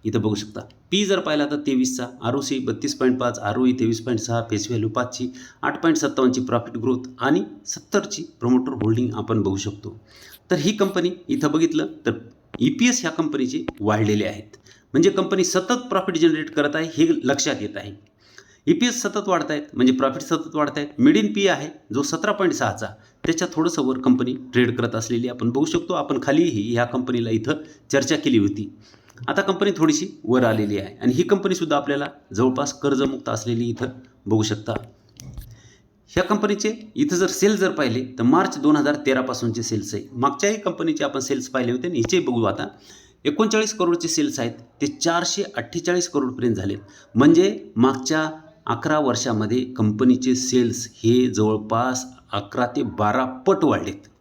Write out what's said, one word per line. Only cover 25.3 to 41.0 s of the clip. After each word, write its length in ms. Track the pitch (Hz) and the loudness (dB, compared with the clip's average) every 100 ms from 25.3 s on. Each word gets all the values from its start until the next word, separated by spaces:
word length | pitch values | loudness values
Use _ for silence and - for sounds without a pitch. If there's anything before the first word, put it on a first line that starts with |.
| 120 117 | -2 -2
बघू 160 | 127 160 | 0 0
शकतो. 280 | 175 170 | -2 -2
आपण 260 | 170 139 135 | -4 -2 -2
खालीही 480 | 139 151 170 110 110 | 2 2 2 0 -2
ह्या 120 | 117 120 | 0 0
कंपनीला 440 | 127 127 123 113 | -2 -2 -2 0
इथं 240 | 110 113 156 - - _ | 0 0 -4 -6 -20 _
चर्चा 240 | 139 - 151 | 0 2 -2
केली 220 | 143 117 | 2 4
होती. 360 | 101 104 104 - - - _ - 120 | 2 -2 -8 -14 -20 -20 _ -12 -4
आता 140 | 190 | -2
कंपनी 300 | 196 185 202 170 | 0 0 0 4
थोडीशी 300 | 160 147 185 - | 2 2 -2 -8
वर 200 | 107 127 | 2 4
आलेली 340 | 117 110 104 101 | 4 2 0 -2
आहे 200 | 95 - | -6 0
आणि 120 | 123 | 0
ही 100 | 123 | 2
कंपनीसुद्धा 540 | 175 196 190 180 160 147 | 2 2 2 -2 0 0
आपल्याला 280 | 139 143 143 - _ 98 | 0 -4 -4 -10 _ 0
जवळपास 380 | 131 131 143 | 2 2 -4
कर्जमुक्त 560 | - 143 131 135 135 - | -2 0 2 0 -2 -6
असलेली 360 | 113 117 117 120 | -4 -4 -2 -4
इथं 220 | 113 131 - - _ 98 | -4 -6 -8 -20 _ 0
बघू 180 | 110 | 0
शकता. 300 | 104 104 - 110 - _ _ - - - - - - _ _ _ _ | 2 -2 -4 -8 -8 _ _ -20 -16 -16 -16 -20 -20 _ _ _ _
ह्या 160 | 165 | -2
कंपनीचे 500 | 175 208 208 208 214 226 - - | 0 0 0 0 -2 -6 -10 -2
इथं 200 | 147 175 | 0 2
जर 120 | 185 | 0
सेल 280 | - 202 202 | 2 2 4
जर 120 | 185 | 0
पाहिले 360 | - 131 117 127 - | 0 0 -2 -4 2
तर 40 | |
मार्च 340 | 117 165 196 147 | 4 4 2 2
दोन 160 | 147 151 | 4 4
हजार 200 | 147 147 | 2 0
तेरा 260 | 135 131 | 0 0
पासूनचे 420 | 127 120 117 113 | 0 -2 -4 -2
सेल्स 300 | 113 107 98 | -4 -4 -4
आहे. 100 | 101 - | -8 -8
मागच्याही 460 | 123 139 - 202 214 | -2 -2 0 -2 0
कंपनीचे 460 | 185 170 165 147 | -4 -2 -2 -2